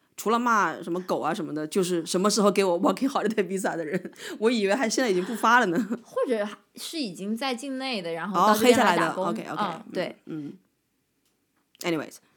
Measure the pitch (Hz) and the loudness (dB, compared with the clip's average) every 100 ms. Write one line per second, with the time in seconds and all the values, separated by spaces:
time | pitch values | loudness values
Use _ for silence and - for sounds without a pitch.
0 | _ - 196 233 240 220 180 127 - 175 | _ -8 -2 0 2 2 2 -2 -4 -6
1 | 180 160 143 170 147 151 156 202 180 175 | -2 -2 0 -2 -4 -6 -2 0 0 -2
2 | 160 185 208 208 202 196 196 175 190 185 | -2 0 2 4 4 4 2 2 2 0
3 | 269 202 214 220 180 190 202 165 156 180 | 0 0 0 0 -2 -2 -2 -4 -4 -6
4 | 170 - - 285 220 240 196 214 220 247 | -6 -12 -14 -2 0 2 2 0 0 0
5 | 254 185 190 226 226 240 208 170 202 233 | 0 0 -2 0 4 4 4 0 -2 -6
6 | - 508 440 226 208 - _ - - 330 | -8 -4 -2 -2 -2 -8 _ -16 -10 -6
7 | 233 160 196 226 269 240 277 262 269 220 | -8 -6 -6 -4 -4 -6 -6 -8 -6 -6
8 | 165 165 180 180 202 214 240 247 208 175 | -6 -6 -2 4 4 6 6 8 6 4
9 | 160 185 185 - - 156 202 165 - 185 | 2 0 -2 -4 -6 -6 -4 -6 -8 -6
10 | 170 - - 156 143 196 _ _ _ _ | -6 -8 -12 -10 -10 -14 _ _ _ _
11 | _ _ _ _ _ _ _ _ 175 160 | _ _ _ _ _ _ _ _ -4 -4
12 | 113 - _ | -6 -14 _